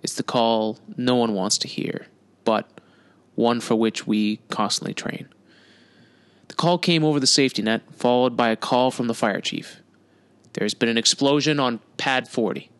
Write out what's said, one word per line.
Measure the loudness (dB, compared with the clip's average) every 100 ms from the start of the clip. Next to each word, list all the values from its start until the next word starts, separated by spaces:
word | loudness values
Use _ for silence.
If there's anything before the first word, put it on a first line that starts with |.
It's | -8 -8
the |
call | -4 0 2 2 0 -4 -12 -4
no | 0 2
one | 2
wants | 0 -2 -2
to | -4
hear, | -6 -6 -8 -12 _ _ _ 0
but | 0 -2 -18 _ _ _ _ _ 0
one | 2 0
for | 0 2
which | 2 -2 -2
we | 0 0 -2 _
constantly | -4 -2 -2 -4
train. | -8 -8 -10 -12 _ _ _ _ _ _ _ _ _ _ _ _
The | -2
call | 0 2
came | 2 4
over | 4 2
the | 2
safety | 4 2 0
net, | -2 -2 -4
followed | -2 2 4 2 2
by | 0
a | 0
call | 0 2 2
from | 0 -4
the |
fire | -2 -2 -2
chief. | -4 -8 -10 -20 _ _ _ _ _ _ -12
"There | -4 -4
has |
been | 0 0
an | 2
explosion | 0 2 2 2 2 0
on | 0 -2 _ -6
Pad | 0 0 -2
forty." | -2 -2 -2 -10 _